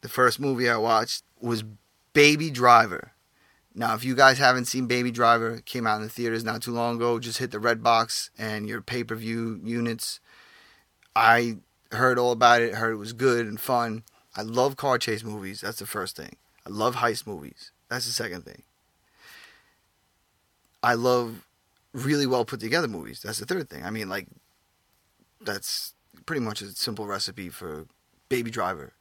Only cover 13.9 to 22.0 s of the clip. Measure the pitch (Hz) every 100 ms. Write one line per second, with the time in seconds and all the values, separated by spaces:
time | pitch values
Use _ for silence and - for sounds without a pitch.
13.9 | 110 - _ _ - 110 117 135 139 143
14.9 | 120 - 107 113 107 95 95 101 110 101
15.9 | 107 92 - 71 - _ _ - 104 123
16.9 | 120 117 117 - 95 73 - - _ _
17.9 | 123 117 117 113 90 - - _ _ _
18.9 | _ _ _ - - - - _ _ _
19.9 | _ _ _ _ _ _ _ _ _ 117
20.9 | 117 123 123 120 120 _ _ _ _ _
21.9 | 131